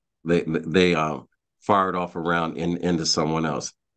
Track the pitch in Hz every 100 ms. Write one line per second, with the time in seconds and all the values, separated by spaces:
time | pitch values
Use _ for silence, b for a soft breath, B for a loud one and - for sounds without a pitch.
0 | _ _ 80 85 73 80 82 92 90 82
1 | 78 69 - _ _ _ - 101 95 90
2 | 87 87 82 85 82 73 87 85 87 82
3 | 78 87 78 80 80 67 - - _